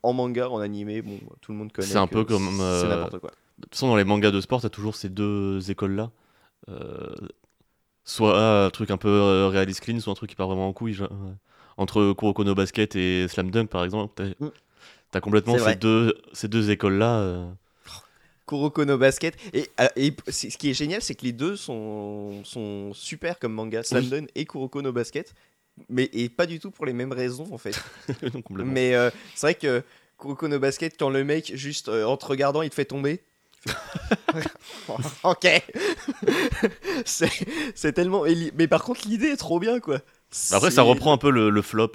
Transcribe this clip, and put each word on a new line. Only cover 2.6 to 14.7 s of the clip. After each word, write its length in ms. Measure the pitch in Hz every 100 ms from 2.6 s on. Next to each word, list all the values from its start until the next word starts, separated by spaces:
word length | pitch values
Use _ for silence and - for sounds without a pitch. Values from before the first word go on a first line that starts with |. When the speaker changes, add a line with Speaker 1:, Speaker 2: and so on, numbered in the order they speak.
Speaker 2:
euh, 260 | 92 90 87
Speaker 1:
n'importe 300 | 85 85 92
quoi. 120 | - _ _ _
Speaker 2:
de 60 |
toute 100 | - -
façon, 120 | 135
dans 80 | 110
les 80 |
mangas 280 | 98 104 107
de 100 | 98
sport, 200 | 92 127
t'as 80 | 113
toujours 260 | - 107 107
ces 140 | 98
deux 640 | 95 104 101 98 98 92
écoles-là. 400 | 98 98 98 113 _ _ _ _ _ -
Euh... 440 | 98 - - 67 - - - _ _ _ _ _ _
Soit 640 | - - 110 98 110 104 98
un 40 |
truc 220 | - 107
un 60 | 98
peu, 100 | 107
euh, 380 | 101 101 95 95
réaliste 340 | 95 95 92
clean, 180 | - 117
soit 120 | 107
un 40 | 98
truc 140 | 107
qui 60 | -
part 120 | 95
vraiment 200 | 95 95
en 60 |
couille, 200 | 95 117
genre, 160 | 98 98
euh, 200 | 101 98 98 _ _ _ -
entre 360 | 95 104 101
Kuroko 300 | 98 107 98
no 100 | 101 98
Basket 400 | 95 - 107 98
et 320 | 90 92 90
Slam 220 | - 92
Dunk, 180 | 104 110
par 140 | 92
exemple, 300 | 90 104 104 -
t'as, 100 | 98 - 147
Speaker 1:
Mm. 60 | - _